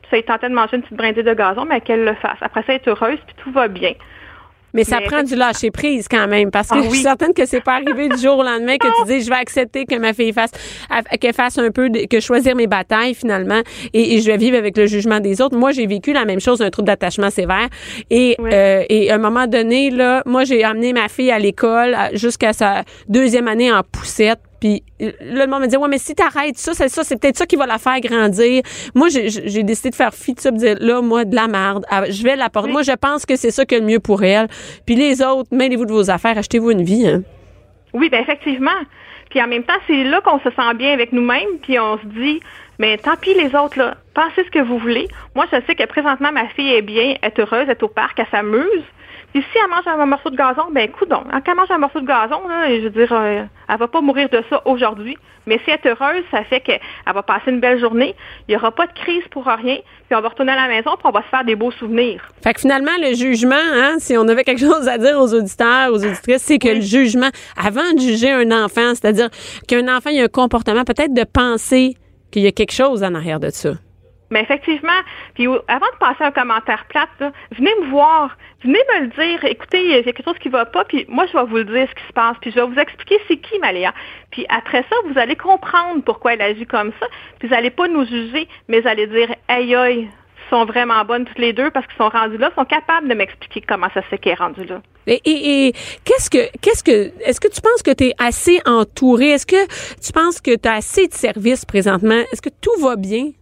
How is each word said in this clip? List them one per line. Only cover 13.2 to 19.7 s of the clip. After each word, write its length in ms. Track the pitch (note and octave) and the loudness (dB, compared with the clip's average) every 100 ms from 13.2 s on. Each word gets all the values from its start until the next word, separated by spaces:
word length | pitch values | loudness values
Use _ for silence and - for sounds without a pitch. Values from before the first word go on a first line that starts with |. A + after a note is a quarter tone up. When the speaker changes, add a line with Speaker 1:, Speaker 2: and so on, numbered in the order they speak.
| A#3+ G3 F#3+ G#3+ A#3 - B3 | -2 -2 0 -2 -2 -12 -2
Speaker 2:
et, 220 | A3 A3+ A3+ | 0 2 2
et 40 | |
je 60 | A3 | 2
vais 100 | G#3+ | 2
vivre 220 | A#3 B3 | 2 2
avec 180 | G#3 G#3+ | 0 2
le 100 | G#3 | 2
jugement 340 | G#3 A3 G#3+ | 2 0 0
des 200 | G3 G3 | 0 0
autres. » 160 | C4+ B3 | 0 2
Moi, 120 | C4 | 2
j'ai 160 | C4+ G#3+ | 2 -2
vécu 260 | G3+ C#4+ | -2 0
la 120 | D4 | 0
même 160 | G#3+ F#3+ | 0 0
chose, 200 | B3 A#3+ | 0 0
un 100 | G3+ | 0
trouble 180 | - G#3 | 0 0
d'attachement 420 | G3+ F3+ - G3+ | 0 -2 0 -2
sévère, 380 | G3+ F3+ F#3+ A#3+ - - A#3+ - | 0 -2 0 -2 -6 -16 -16 0
et, 240 | A#3 B3 A#3 | 4 4 2
Speaker 1:
Oui. 100 | A3+ | 2
Speaker 2:
euh, 300 | G3+ G3 F#3+ - | 4 6 4 2
et 240 | G#3+ G3 | 2 4
à 20 | |
un 40 | G#3+ | 2
moment 280 | A3 A#3 B3 | 2 0 0
donné, 440 | A#3 A3+ | 0 2